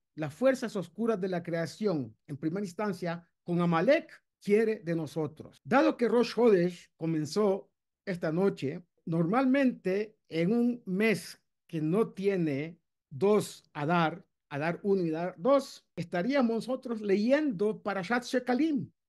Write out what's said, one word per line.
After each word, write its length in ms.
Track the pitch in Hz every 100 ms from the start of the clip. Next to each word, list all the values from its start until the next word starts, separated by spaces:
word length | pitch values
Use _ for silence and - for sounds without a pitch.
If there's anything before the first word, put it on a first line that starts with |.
| _ -
las 180 | 151
fuerzas 420 | - 262 254 233 202
oscuras 440 | 170 - 233 220
de 100 | 190
la 140 | 180
creación, 720 | 170 165 160 - 208 160 117 - -
en 100 | 139
primera 280 | 160 185 202
instancia, 600 | - 208 180 175 170 - _
con 180 | - 175
Amalek, 640 | 175 165 202 320 330 - _ _
quiere 380 | - 208 220 214
de 160 | 156 165
nosotros. 640 | 151 165 151 156 - -
Dado 340 | 139 247 320 -
que 100 | 233
Rosh 260 | 233 240 -
Hodesh 540 | 240 190 175 175 - _
comenzó 760 | 165 160 151 202 208 190 - _ _ _ -
esta 260 | 175 170
noche, 520 | 160 196 185 135 170 - _ -
normalmente 1120 | 165 165 233 269 269 262 240 190 196 214 _ _
en 220 | 165 170
un 280 | 240 240 240 -
mes 560 | 185 220 175 - - _ _ _
que 140 | 165
no 280 | 156 190 226
tiene 680 | - 196 196 160 139 160 170 _ _ _
dos 600 | 135 196 208 - - _
Adar, 520 | 156 147 175 156 170 - _ _
Adar 300 | 143 160 170
uno 200 | 202 196
y 60 | 170
Adar 260 | 156 175 180
dos, 480 | 170 185 180 - _ -
estaríamos 600 | 170 175 202 277 233 226
nosotros 460 | 214 262 254 226
leyendo 800 | 208 196 226 285 302 185 208 180
Parashat 420 | 208 196 180 240
Shekalim. 680 | 240 254 247 247 320 277 139 _